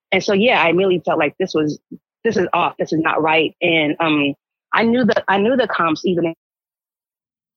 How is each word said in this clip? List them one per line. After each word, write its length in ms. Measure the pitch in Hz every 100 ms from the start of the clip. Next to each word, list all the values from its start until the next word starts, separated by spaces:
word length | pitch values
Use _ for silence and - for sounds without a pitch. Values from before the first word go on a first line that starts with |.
| -
and 140 | 190
so, 80 | 220
yeah, 300 | 196 247 185
I 80 | 165
really 320 | 170 196 175
felt 140 | - 156
like 180 | 147 -
this 140 | 185
was, 240 | 156 151 143 - - _ _
this 120 | 226 202
is 120 | 175
off, 240 | 170 151 -
this 140 | 175
is 80 | 160
not 220 | 160 -
right. 320 | 156 160 151 -
And, 340 | 175 165 147 -
um, 340 | 165 147 143 143 _ _ _
I 100 | 190
knew 220 | 226 247
the, 180 | 220 196 -
I 100 | 196
knew 180 | 220 262
the 120 | 226
comps 360 | - 165 311
even. 300 | - 170 330 - _ _ _ _ _ _ _ _ _ _ _